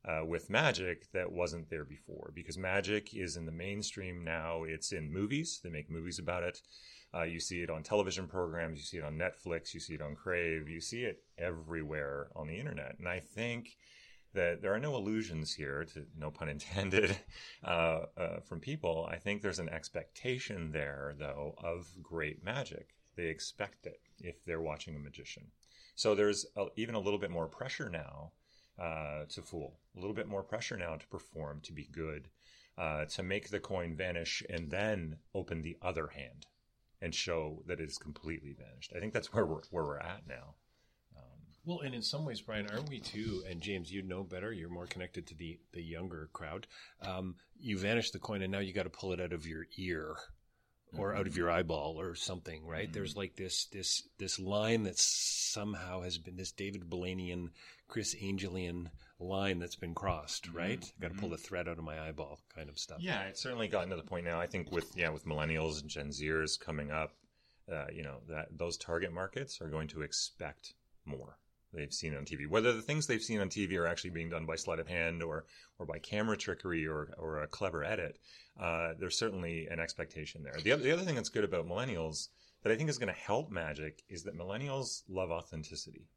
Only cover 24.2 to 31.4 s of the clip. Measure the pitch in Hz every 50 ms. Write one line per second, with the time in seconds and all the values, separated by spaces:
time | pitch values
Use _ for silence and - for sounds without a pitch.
24.2 | - 87 - - - 90 82 80 82 78 76 76 - - 80 73 71 71 - -
25.2 | - - - - 73 - _ _ - _ - - - - _ - - 110 104 98
26.2 | 104 104 104 101 - - _ 101 98 - - 107 113 117 113 107 92 101 104 101
27.2 | 98 87 87 85 80 80 - - 123 135 - - 147 104 87 80 76 71 69 71
28.2 | 76 82 _ _ _ _ - - - _ _ - 87 82 80 80 78 73 76 76
29.2 | 76 76 - - 82 - - 85 73 67 - - _ _ _ 90 90 101 107 107
30.2 | 104 104 101 98 98 - 104 113 - - 117 101 87 82 80 76 - _ - -
31.2 | - - - 80